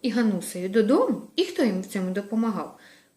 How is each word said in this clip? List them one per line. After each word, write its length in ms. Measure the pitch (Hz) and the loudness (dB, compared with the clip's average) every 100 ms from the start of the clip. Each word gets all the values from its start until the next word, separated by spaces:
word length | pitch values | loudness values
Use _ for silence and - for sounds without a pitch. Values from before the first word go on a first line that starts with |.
і 80 | 247 | -2
Ганусею 580 | 220 220 185 - 180 185 | 2 2 0 -4 -6 0
додому, 540 | 220 214 320 494 226 - - | 2 4 4 4 -2 -4 -4
і 80 | |
хто 200 | 359 - | -2 0
їм 180 | 247 185 | 0 0
в 40 | 190 | -4
цьому 240 | 196 185 | -4 -4
допомагав, 680 | 190 202 220 226 185 147 - - - _ | -4 -2 -2 0 -2 -8 -14 -20 -20 _